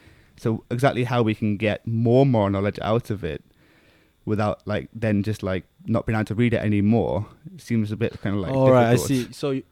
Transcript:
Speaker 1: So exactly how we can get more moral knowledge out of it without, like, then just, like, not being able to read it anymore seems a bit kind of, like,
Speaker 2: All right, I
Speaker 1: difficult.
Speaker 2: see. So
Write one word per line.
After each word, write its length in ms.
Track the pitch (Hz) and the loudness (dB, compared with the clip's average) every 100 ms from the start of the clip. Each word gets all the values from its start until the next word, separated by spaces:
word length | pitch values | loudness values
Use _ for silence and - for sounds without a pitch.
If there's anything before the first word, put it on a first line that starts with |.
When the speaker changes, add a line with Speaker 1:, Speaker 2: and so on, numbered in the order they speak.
| - - _ - | -20 -20 _ -8
Speaker 1:
So 260 | 117 110 - | -4 -4 -4
exactly 340 | 120 131 113 | -2 0 0
how 180 | 120 123 | -2 0
we 120 | 110 | 0
can 220 | 107 107 98 | 0 -2 0
get 300 | 107 98 - | -2 -2 -4
more 400 | 113 117 123 139 | -2 4 4 6
moral 240 | 117 98 | 4 2
knowledge 280 | 98 101 - | 0 -2 -4
out 280 | - 117 - | -2 -2 -2
of 120 | 101 | -6
it 220 | 85 71 - _ _ _ _ _ _ _ | -6 -8 -12 _ _ _ _ _ _ _
without, 420 | - 107 104 - - | -4 -2 -2 -4 -4
like, 220 | 104 67 | -6 -6
then 300 | 113 110 101 | -4 0 0
just, 200 | 104 107 | 0 -4
like, 200 | 95 92 - _ - | -4 -4 -6 _ -4
not 180 | 113 | -4
being 120 | - 113 | 0 -2
able 80 | 107 | -2
to 80 | |
read 180 | 107 120 | 0 0
it 100 | 113 | 0
anymore 640 | 107 104 101 113 73 73 104 - 160 185 | 0 2 2 2 2 -2 -6 -14 -20 -20
seems 340 | - 117 104 | -6 -4 -4
a 40 | 110 | -4
bit 240 | 117 - | -6 -6
kind 120 | 110 | -6
of, 80 | 101 | -4
like, 100 | 98 | -2
Speaker 2:
All 200 | 135 131 | 2 6
right, 160 | 127 117 | 6 6
I 20 | 123 | 4
Speaker 1:
difficult. 120 | - 131 117 | 2 -2 -4
Speaker 2:
see. 40 | |
So 280 | - 147 135 - | -6 -6 -4 -8